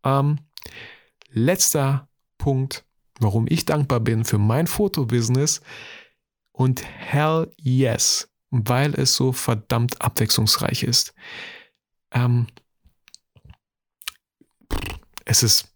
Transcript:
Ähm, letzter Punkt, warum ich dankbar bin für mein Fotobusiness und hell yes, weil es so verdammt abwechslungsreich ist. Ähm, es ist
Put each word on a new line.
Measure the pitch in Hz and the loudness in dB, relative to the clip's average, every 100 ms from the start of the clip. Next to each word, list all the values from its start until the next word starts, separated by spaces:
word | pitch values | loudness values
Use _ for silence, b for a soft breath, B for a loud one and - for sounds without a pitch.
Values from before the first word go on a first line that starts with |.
Ähm, | - 139 143 151 - - B B B B B B _ | 0 2 2 -2 -6 -20 B B B B B B _
letzter | 110 127 185 - 151 135 139 - _ _ _ | 0 0 2 0 2 0 -2 -4 _ _ _
Punkt, | 147 131 131 - _ _ _ _ | -2 -2 -4 -8 _ _ _ _
warum | 107 107 113 | 0 2 0
ich | 160 | 0
dankbar | - 151 139 123 | 0 0 0 0
bin | 113 113 | 0 0
für | 113 107 | 0 2
mein | 104 123 170 | 2 2 0
Fotobusiness | - 208 165 120 120 113 127 151 - B B B B B B _ _ _ | 0 -2 0 0 0 2 2 0 -2 B B B B B B _ _ _
und | - 131 127 | 0 0 2
hell | - - - 143 156 160 165 _ | -6 -14 -4 0 2 0 -2 _
yes, | 131 131 131 113 - - - _ _ | 0 2 2 2 0 0 -4 _ _
weil | 127 107 123 147 | -2 0 2 0
es | 139 135 - | 0 0 2
so | 131 | 0
verdammt | 127 - 110 - 117 120 - | 0 -2 -2 0 0 0 -2
abwechslungsreich | 117 - 110 - 110 - - - | -4 -2 0 2 2 0 0 -2
ist. | - 120 - B B B B B B B _ _ _ | 0 0 -2 B B B B B B B _ _ _
Ähm, | 123 123 120 117 - _ _ _ _ _ - _ _ - - _ _ _ _ - - _ _ _ _ _ - - - - - - | 0 2 2 0 -8 _ _ _ _ _ -20 _ _ -20 -20 _ _ _ _ -18 -18 _ _ _ _ _ -4 -4 -12 -18 -20 0
es | 117 | 2
ist | 113 - - | 4 2 0